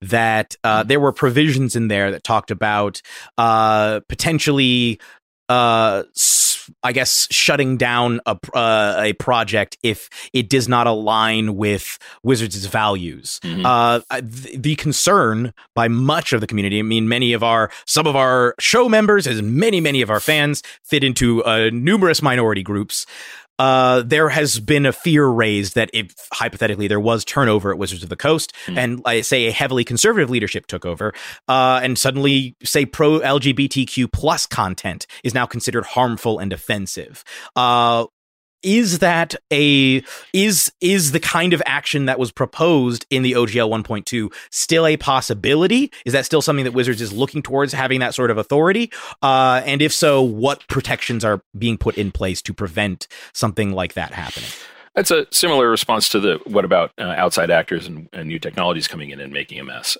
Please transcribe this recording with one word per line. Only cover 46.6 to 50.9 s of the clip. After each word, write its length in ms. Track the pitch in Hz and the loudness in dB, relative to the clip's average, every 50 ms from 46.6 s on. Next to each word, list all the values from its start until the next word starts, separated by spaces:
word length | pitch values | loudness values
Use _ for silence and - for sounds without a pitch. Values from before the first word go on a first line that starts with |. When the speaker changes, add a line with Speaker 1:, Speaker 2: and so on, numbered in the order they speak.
| 131 | 0
Speaker 1:
that 80 | 127 120 | -2 0
Wizards 280 | 127 120 127 120 107 | 0 0 0 0 -4
is 100 | 117 101 | -4 -6
looking 300 | 98 110 139 - - 151 | -4 -4 -4 -2 -4 -6
towards, 320 | - - 135 139 143 127 - | -6 -4 -2 -2 -2 -2 -2
having 280 | 131 131 127 131 127 | -2 -2 0 0 0
that 120 | 127 120 - | -2 -2 -2
sort 160 | - 127 113 | 0 0 0
of 80 | 107 | 0
authority? 540 | 107 107 - 143 147 160 185 196 233 233 220 - - - - - - - | 0 -2 0 2 2 4 4 2 0 -2 -4 -8 -14 -16 -16 -8 -2 0
Uh, 400 | 135 135 131 131 131 127 127 131 | 2 4 4 4 4 4 2 0
and 160 | 143 139 139 | 0 0 0
if 100 | 151 151 | 0 0
so, 300 | - - 170 151 143 135 | 0 2 2 4 4 4
what 460 | 131 120 107 110 120 139 143 - - | 2 2 0 0 0 -2 -2 -2 -6
protections 580 | - - 135 - - | -6 -4 -4 -2 -4